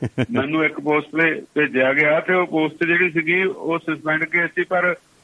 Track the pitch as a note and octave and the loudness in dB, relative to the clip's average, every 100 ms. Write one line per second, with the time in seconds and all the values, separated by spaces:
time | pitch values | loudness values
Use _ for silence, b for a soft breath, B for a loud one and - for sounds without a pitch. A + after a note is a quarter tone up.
0 | B2 - A#2 A#2+ C#3 D#3+ D3+ - C#3+ D3+ | -6 -2 -2 -2 0 0 0 -2 0 0
1 | D3 D#3 E3 C#3+ - D3+ C#3+ B2+ C3 C#3+ | 0 0 0 0 -4 -2 0 2 2 4
2 | D3+ D#3+ F3 F#3 F3 D#3+ D#3 D3+ E3+ E3+ | 2 2 2 0 2 0 0 0 0 2
3 | F3+ E3 D#3 F3+ F#3+ - D#3+ E3 - D3 | 0 0 0 0 0 -2 -4 -4 -4 -6
4 | D#3 D#3 D#3+ F3 E3+ F3+ F3 F3+ F3+ E3 | -2 -2 -2 -2 -2 -2 0 0 0 -2
5 | _ _ | _ _